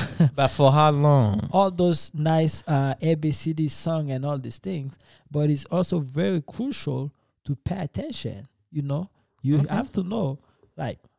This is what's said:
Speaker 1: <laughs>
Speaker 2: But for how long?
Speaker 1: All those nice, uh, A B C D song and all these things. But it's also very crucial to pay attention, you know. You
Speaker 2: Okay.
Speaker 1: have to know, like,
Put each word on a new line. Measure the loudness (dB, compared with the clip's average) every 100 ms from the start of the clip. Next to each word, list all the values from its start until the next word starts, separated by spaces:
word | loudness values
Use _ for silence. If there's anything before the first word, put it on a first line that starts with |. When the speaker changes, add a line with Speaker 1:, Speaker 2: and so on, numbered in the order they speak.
| 0
Speaker 1:
<laughs> | 2 2 4
Speaker 2:
But | 0
for | 4 6
how | 6 6
long? | 6 6 6 4 2 0
Speaker 1:
All | 2 2
those | 2 2 2 -4
nice, | -2 0 2 2 -2 -2
uh, | 0 0 0
A | 0
B | 0 0
C | -2 -4
D | -2 -2
song | -2 -4 -2 -2
and | -4 -4
all | -4
these | -6 -10
things. | -8 -8 -8 -14 _ _ _
But | 0 2
it's | 0 0
also | -2 0 -2
very | -2 -2 0 -2
crucial | -4 -6 -6 -4 -4 -4 -6 -12 _ _
to | -8
pay | -8 -6 -6
attention, | -6 -6 -8 -8 -8 -10 -14 _ _
you | -6
know. | -4 -4 -6 _ _ _
You | 0 2
Speaker 2:
Okay. | 2
Speaker 1:
have | -2 -2
to | -4
know, | -4 -2 -4 -6 _ _ _ -10
like, | -8 -10 _